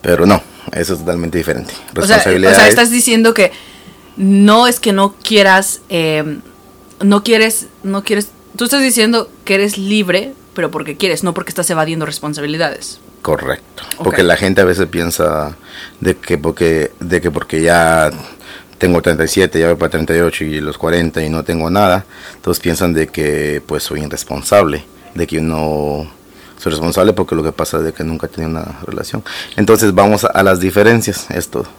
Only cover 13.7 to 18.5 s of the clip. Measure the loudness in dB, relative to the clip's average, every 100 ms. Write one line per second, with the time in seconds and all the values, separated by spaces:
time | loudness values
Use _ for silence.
13.7 | -20 -14 -4 -2 2 2 2 2 2 2
14.7 | 2 -2 -2 -4 -2 0 0 -6 -10 -20
15.7 | -20 -20 -4 -2 -2 -4 -2 -2 0 0
16.7 | 0 -2 -6 -4 -2 -2 -4 -4 0 2
17.7 | 4 4 2 0 -2 -16 -20 -20